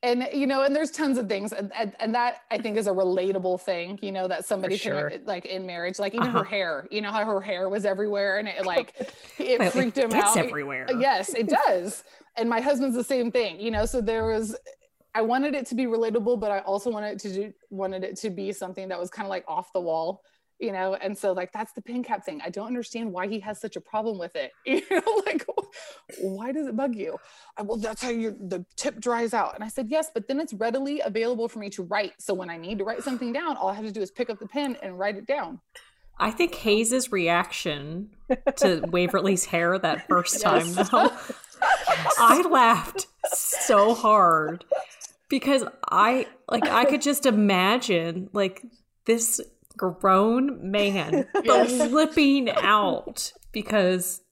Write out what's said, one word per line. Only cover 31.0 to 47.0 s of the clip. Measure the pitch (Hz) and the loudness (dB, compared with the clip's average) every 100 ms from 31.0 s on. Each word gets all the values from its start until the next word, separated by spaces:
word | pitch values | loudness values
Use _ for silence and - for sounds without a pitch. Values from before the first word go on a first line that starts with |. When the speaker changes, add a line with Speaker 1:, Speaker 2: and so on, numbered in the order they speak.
Speaker 1:
available | - 208 226 240 226 | -4 -2 -2 -2 -4
for | 226 | -6
me | 202 | -12
to | 196 | -10
write. | 175 208 196 _ | -4 -4 -4 _
So | - | -4
when | 185 180 | -4 -4
I | 165 | -10
need | 170 208 | -8 -6
to | |
write | 196 233 | -4 -4
something | - 247 247 | -4 -4 -4
down, | 254 330 285 | -4 -2 -2
all | 190 | -2
I | |
have | 202 | -2
to | 220 | -6
do | 202 | -6
is | 190 | -8
pick | - 240 | -4 -6
up | 208 | -6
the | 214 | -6
pen | 285 285 247 | -4 -4 -4
and | 196 180 | -8 -4
write | 202 202 | -4 -4
it | 233 | -4
down." | 285 175 262 _ - - _ - - | -4 -4 -10 _ -20 -20 _ -20 -2
Speaker 3:
I | 214 | -2
think | 220 339 - | 2 0 0
Hayes's | 226 208 226 254 247 | 2 4 4 0 0
reaction | 196 170 170 185 - 180 147 143 165 208 - - 262 - 269 | 0 2 2 2 -4 -4 -4 -6 -10 -10 -14 -4 0 0 4
to | 233 170 170 | 4 4 2
Speaker 1:
<laughs> | |
Speaker 3:
Waverly's | 175 180 190 190 185 | 2 2 2 2 2
hair | - 170 170 190 | 0 0 2 2
that | 170 156 - | 0 -2 2
first | 180 175 - | 2 2 0
time, | 214 160 165 | 2 2 2
Speaker 1:
Yes. | 180 190 | -2 2
Speaker 3:
though, | 254 480 - - - - - 880 | 4 4 2 -12 -14 -16 -2 2
Speaker 1:
<laughs> | 740 - 679 - - | 2 2 0 2 6
Speaker 3:
I | - 269 359 | 8 8 6
laughed | 311 233 226 - - - _ - | 6 6 4 0 -8 -10 _ -4
so | - - - - 214 208 | -2 -2 -4 4 6 6
hard | 233 220 214 180 160 156 170 - - - - - _ _ | 4 6 8 8 6 2 -6 -2 -2 -2 -16 -20 _ _
because | 269 269 277 - - - | 0 4 2 2 -6 0
I, | - 214 254 - - - | 4 4 4 -2 -8 -2
like, | 233 - | 0 2
I | 214 269 | 4 4
could | 277 | 4